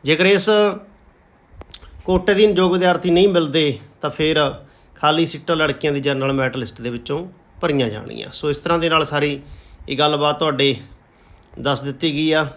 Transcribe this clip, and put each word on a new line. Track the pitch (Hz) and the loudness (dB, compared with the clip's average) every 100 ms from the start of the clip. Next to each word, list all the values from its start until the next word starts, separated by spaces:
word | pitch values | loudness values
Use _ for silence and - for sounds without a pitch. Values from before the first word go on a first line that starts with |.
ਜੇਕਰ | - 156 185 | 0 2 4
ਇਸ | 196 196 214 208 - - _ _ _ _ _ _ - - - - - | 4 4 4 4 0 -12 _ _ _ _ _ _ -20 -20 -20 -20 -14
ਕੋਟੇ | - 185 185 | 0 0 2
ਦੇ | 196 214 180 | 4 4 4
ਯੋਗ | 185 | 2
ਵਿਦਿਆਰਥੀ | 185 180 175 180 | 4 2 2 2
ਨਹੀਂ | 175 202 | 4 4
ਮਿਲਦੇ | 175 156 151 151 127 - _ | 4 2 0 0 -2 -12 _
ਤਾਂ | 151 | -8
ਫਿਰ | - 156 151 143 - - _ _ | -2 0 2 0 -2 -18 _ _
ਖਾਲੀ | - 151 156 165 | -2 0 2 -2
ਸੀਟਾਂ | 151 - 165 | -4 -4 0
ਲੜਕੀਆਂ | 151 143 156 | 0 -2 -2
ਦੀ | 143 | -2
ਜਨਰਲ | 139 135 135 | -2 -2 -2
ਮੈਰਿਟ | 135 131 131 | 0 -2 -4
ਲਿਸਟ | 113 - | -10 -10
ਦੇ | 117 | -10
ਵਿੱਚੋਂ | 120 - 143 180 - _ - | -10 -8 -8 -8 -18 _ -6
ਭਰੀਆਂ | 170 143 120 | -2 0 -2
ਜਾਣਗੀਆਂ। | 107 110 113 - | -4 -12 -12 -12
ਸੋ | - 151 | -8 -6
ਇਸ | 143 | -4
ਤਰ੍ਹਾਂ | 170 170 | -2 0
ਦੇ | 165 | 2
ਨਾਲ | 160 | 0
ਸਾਰੀ | 147 147 147 139 - - - - - | 0 -2 -2 -4 -12 -20 -20 -20 -10
ਇਹ | 139 | -2
ਗੱਲਬਾਤ | 151 151 147 147 | 0 2 0 0
ਤੁਹਾਡੇ | 160 135 139 123 - - _ _ _ - _ - | -2 0 0 0 -8 -20 _ _ _ -20 _ -8
ਦੱਸ | 131 135 | -4 -2
ਦਿੱਤੀ | 139 135 165 | -4 -4 -4
ਗਈ | 147 156 | -2 0
ਆ | 156 147 | 0 -2